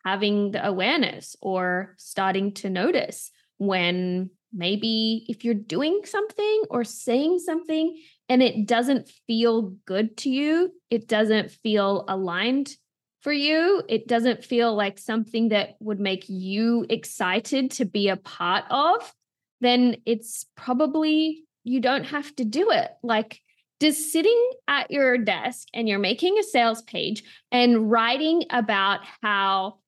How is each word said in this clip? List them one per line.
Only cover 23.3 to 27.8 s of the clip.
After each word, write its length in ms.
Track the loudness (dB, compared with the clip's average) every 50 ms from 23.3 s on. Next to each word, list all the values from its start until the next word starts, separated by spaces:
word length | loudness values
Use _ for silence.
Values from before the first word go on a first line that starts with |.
| -12 -20 _ _ _ _ _ _ _ _
does 300 | 2 2 2 0 -6 -2
sitting 400 | -2 2 4 4 4 4 2 0 -2 -6 _ -2
at 200 | -2 -2 -2 -2
your 280 | 0 2 2 4 4
desk 500 | 2 2 0 -2 -2 -2 -6 -6 -8 -18 _ -6
and 160 | -4 -2 0
you're 100 | 0 0
making 380 | 0 0 0 0 0 2 2
a 60 | 2 0
sales 380 | 2 2 2 4 2 0 -2 -10
page 400 | -10 -8 -6 -4 -4 -6 -6 -10 -20 -20 -20 _ _
and 400 | 2 4 6 6 6 4